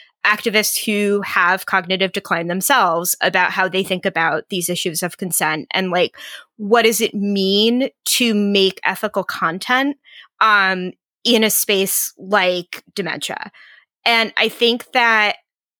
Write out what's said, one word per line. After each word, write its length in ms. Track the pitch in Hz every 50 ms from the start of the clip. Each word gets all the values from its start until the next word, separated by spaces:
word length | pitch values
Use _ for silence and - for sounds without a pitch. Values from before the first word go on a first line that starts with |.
| - _ _ _ -
activists 640 | 202 214 214 - 226 190 214 202 - - - -
who 360 | 226 208 202 208 202 202 202
have 440 | 190 - - 196 180 175 185 190 -
cognitive 460 | - - 190 180 180 190 185 190 185
decline 340 | - 196 - - 180 170 170
themselves 720 | 170 175 190 180 - 285 247 202 175 165 170 175 175 - -
about 300 | - 185 170 185 180 -
how 180 | 185 196 185
they 140 | 185 175 190
think 240 | 196 - 190 180 -
about 440 | 196 185 165 165 160 151 156 - -
these 200 | 202 180 165 -
issues 320 | 175 170 - 185 156 -
of 160 | 185 170 -
consent 500 | - 196 175 - - 170 156 156 156 - -
and, 180 | - - 190 185
like, 280 | 175 180 170 - _ - - - - - - _ _
what 260 | - 208 196 226 233 220
does 180 | 226 226 -
it 140 | 233 - -
mean 720 | 208 202 202 202 196 190 190 196 202 214 233 240 247 269 - _ _ -
to 300 | - - - 247 233 214
make 440 | 208 208 202 202 196 190 190 185 - -
ethical 380 | - 190 - - 208 - 202 180
content, 760 | - - - - 165 165 190 - - 247 262 269 285 285 _ _ - - - - - _ -
um, 520 | 208 220 208 202 190 190 190 185 180 185 - _ _ _ _ _ -
in 200 | 233 240 220 220
a 60 | 214
space 640 | - - - - 208 190 190 190 - - - - -
like 680 | - - 190 208 202 185 185 180 180 175 - - - _ _ -
dementia? 560 | - 185 160 - - - - - - - - _ - - - - - _ _ _ _ -
And 260 | 233 233 226 226 208 -
I 120 | - 220 220
think 420 | - - 240 233 233 233 - _
that 460 | - 254 233 233 226 214 208 208 - - _ _ _ _ _ _ _